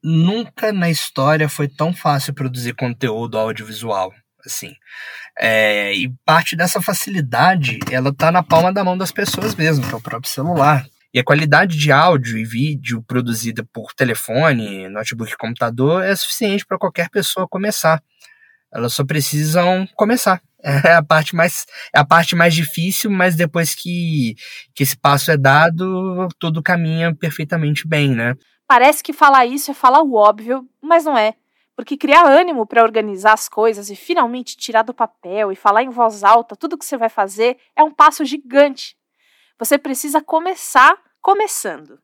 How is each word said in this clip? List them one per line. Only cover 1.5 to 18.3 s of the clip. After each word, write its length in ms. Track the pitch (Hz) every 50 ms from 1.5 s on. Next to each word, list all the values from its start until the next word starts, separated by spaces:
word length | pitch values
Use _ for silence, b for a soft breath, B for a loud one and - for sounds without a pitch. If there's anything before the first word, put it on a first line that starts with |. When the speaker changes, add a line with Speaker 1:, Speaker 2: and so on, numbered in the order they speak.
| - - 147
Speaker 1:
tão 280 | 139 - - 151 165 180
fácil 400 | - - 160 143 139 - - 139
produzir 400 | - 139 131 123 123 120 120 123
conteúdo 640 | - 135 123 120 - - 120 107 113 117 113 113 110
audiovisual, 760 | 110 110 110 110 107 110 107 104 117 113 104 95 92 92 - _ _ _ _ _ _
assim. 300 | - - - - - - _ B B B B B B B B B B B -
É, 560 | - 113 110 110 110 107 104 104 101 101 101
e 180 | 98 92 127 127 - _
parte 280 | - 151 165 165 - -
dessa 280 | 165 175 120 - 208
facilidade, 960 | 175 - 190 - - - 202 180 147 120 113 117 147 180 190 180 139 123 113 - - -
ela 240 | 127 127 127 139 143
tá 160 | - 160 160
na 120 | 170 180
palma 280 | 175 _ 170 165 170 185
da 140 | 190 208 190
mão 140 | 185 180 185
das 140 | 190 180
pessoas 420 | - - 202 - - - 196 220 202
mesmo, 320 | - 160 160 156 139 123
que 80 | - -
é 20 |
o 60 | 113
próprio 280 | 113 - - 117 127 -
celular. 560 | - - 135 165 175 160 139 147 151 139 135 - _ _ _ _
E 60 | _ 127
a 60 | 123
qualidade 520 | - 143 147 156 147 143 156 190 190 165
de 140 | 151 147 151
áudio 480 | 135 143 160 180 170 139 120 117 113 110
e 60 | 110
vídeo 580 | 110 110 113 139 156 147 139 - 120 120 113
produzida 640 | 113 _ 127 127 127 120 117 110 110 117 110 117 117 _
por 200 | _ 117 110 - -
telefone, 920 | - 135 120 110 - - - 113 131 156 160 135 117 110 104 98 95 95 95
notebook, 480 | 98 104 110 - - 117 113 107 -
computador 680 | - - 113 120 - 123 117 117 120 131 147 165 185 185
é 100 | 190 196
suficiente 500 | - - - - - 240 208 196 202 -
pra 140 | _ 190 185
qualquer 320 | - 185 - - 170 165
pessoa 380 | _ 208 185 - - 190 185 -
começar. 520 | - 185 196 208 208 - - 160 160 156 _ _ b b b b